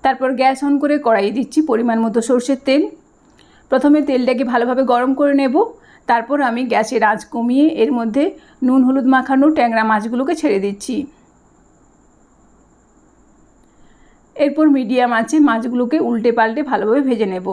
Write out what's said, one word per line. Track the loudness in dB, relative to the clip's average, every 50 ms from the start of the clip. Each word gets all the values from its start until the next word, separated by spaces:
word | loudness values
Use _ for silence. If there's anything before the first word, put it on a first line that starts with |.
| 0
তারপর | -2 -2 0 -2 -2 0 2
গ্যাস | 2 0 0 0 0
on | 0 0 2
করে | 2 0 0 0 2
কড়াইয়ে | 2 2 2 2 -2 -2
দিচ্ছি | -4 -6 -4 -4 -6 -2 -2
পরিমাণ | -2 0 0 0 0 0 -2
মতো | 0 -2 -2 0 0
সর্ষের | 0 0 0 -2 -4 -2 0
তেল। | 0 0 0 0 -2 -6 -16 _ _ _ _ _ _ _ _ _ _ _ _ _ _
প্রথমে | -2 2 4 4 4 4 2
তেলটাকে | 0 -2 0 0 0 0 0 -2 0
ভালোভাবে | 0 0 0 0 0 0 0 2
গরম | 2 0 0 0 0 0
করে | 2 2 2 2
নেব। | 0 2 2 0 0 0 -4 -18 -20 -20 -20 -12 _ 0
তারপর | 0 0 0 -2 -2 -2 0 -2
আমি | -2 -4 -4 -2
গ্যাসের | -2 -2 -2 -2 0 0 0 0
আঁচ | 0 -2 -6 _ -6
কমিয়ে | -4 -2 0 2 2 2 2 2 2 0
এর | 0 0
মধ্যে | -2 -4 -2 0 0 -2 -2 -4 -8 -20 _ _ _ 0
নুন | 2 4 4 4
হলুদ | 4 2 2 2 2 2
মাখানো | 2 2 2 2 4 4 4 4
ট্যাংরা | 2 0 0 0 0 2 2
মাছগুলোকে | 0 0 0 -2 -4 -2 -2 -2 -2 -2
ছেড়ে | 0 0 0 0 -2
দিচ্ছি। | -4 -6 -6 -8 -6 -6 -6 -6 -8 _ _ _ _ _ _ _ _ _ _ _ _ _ _ _ _ _ _ _ _ _ _ _ _ _ _ _ _ _ _ _ _ _ _ _ _ _ _ _ _ _ _ _ _ _ _ _ _ _ _ _ _ _ _ -20 _ _ _ -20 _ _ _ _ _ _
এরপর | 0 0 0 2 0 0 0 0
মিডিয়াম | -2 0 -2 0 0 0 0 0 -2
আঁচে | -2 0 2 2 2 2
মাছগুলোকে | 2 -2 -4 -4 -4 -4 -2 -2 -2 -2 -2 -2
উল্টে | -2 0 0 0 2
পাল্টে | 2 0 0 -2 -6 -4 -4
ভালোভাবে | -4 -4 0 0 0 0 0 0
ভেজে | 0 -2 -2 -4 -4
নেব। | -6 -6 -6